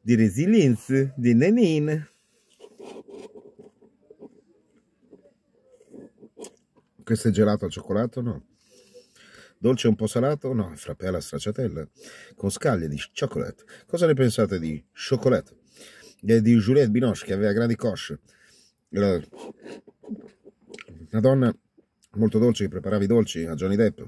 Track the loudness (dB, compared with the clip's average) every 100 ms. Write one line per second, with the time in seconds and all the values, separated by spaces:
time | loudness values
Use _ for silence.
0 | 2 4 4 2 2 4 4 2 0 0
1 | 0 0 4 4 4 4 2 2 -2 -4
2 | -8 _ _ _ _ _ -20 _ -20 -20
3 | -20 -20 -20 -20 -20 _ -20 _ _ _
4 | _ -20 -20 _ _ _ _ _ _ _
5 | _ -20 _ _ _ _ _ _ _ -20
6 | -20 _ -20 -18 -18 _ _ _ _ _
7 | -4 -2 0 2 2 2 -4 -10 -4 -2
8 | -2 -4 -8 -8 -14 _ _ _ _ -20
9 | _ _ -20 -20 -20 _ 0 2 0 0
10 | -2 0 0 -2 -4 -4 -4 -8 -14 -8
11 | -6 -6 -6 -8 -8 -6 -6 -6 -14 _
12 | -20 -20 -20 -6 -6 -2 -2 0 -2 -8
13 | -10 -8 -6 -6 -8 -12 _ -20 _ 0
14 | 2 4 2 2 0 0 -4 -8 _ -16
15 | -4 0 2 0 -2 _ _ _ -20 -20
16 | -20 _ 2 4 6 4 6 4 4 2
17 | 0 -2 -4 -2 0 0 0 -2 -4 -6
18 | -12 -14 _ _ _ _ _ _ _ -2
19 | 0 0 -4 -18 -20 -18 -20 -20 -20 _
20 | -16 -16 -16 _ -20 _ _ -20 -20 -20
21 | -6 2 2 4 2 -2 _ _ _ _
22 | _ -2 0 4 2 2 -4 -6 -4 -2
23 | 2 2 2 -4 -8 -4 -2 2 2 0